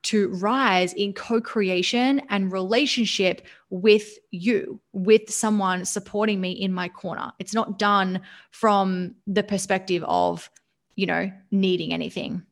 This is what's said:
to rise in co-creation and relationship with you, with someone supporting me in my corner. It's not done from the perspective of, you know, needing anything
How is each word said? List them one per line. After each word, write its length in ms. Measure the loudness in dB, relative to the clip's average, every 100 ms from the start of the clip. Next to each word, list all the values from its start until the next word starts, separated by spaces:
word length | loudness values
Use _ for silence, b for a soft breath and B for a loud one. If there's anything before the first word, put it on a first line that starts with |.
to 240 | 0 0 0
rise 640 | 0 0 2 4 4 2
in 200 | 0 -4
co-creation 1080 | -4 -2 -2 0 -2 0 0 0 2 2 0 0
and 240 | -2 0
relationship 920 | -2 0 2 2 0 0 2 0 0 B B B
with 480 | 2 6 6 2 -20 _
you, 500 | -4 0 0 -2 -14 _
with 380 | -4 4 4 4
someone 540 | -4 0 0 0 -2
supporting 560 | -4 -8 -6 -2 -2 -2
me 120 | -4
in 200 | -4 -4
my 160 | -2 -6
corner. 440 | -8 -10 -8 -10 _
It's 140 | -6
not 260 | -4 -4 0
done 400 | 2 2 0 -4 B B B
from 640 | 0 2 4 2 -2 -6 -10 -2
the 160 | -2
perspective 640 | 0 -4 0 -2 0 -2 0
of, 420 | 2 2 -2 -12 _ _ _ _
you 120 | -6 -2
know, 260 | -2 -2 -8 _
needing 420 | 0 2 0 -2
anything 520 | -6 -6 -8 -8 -10 -12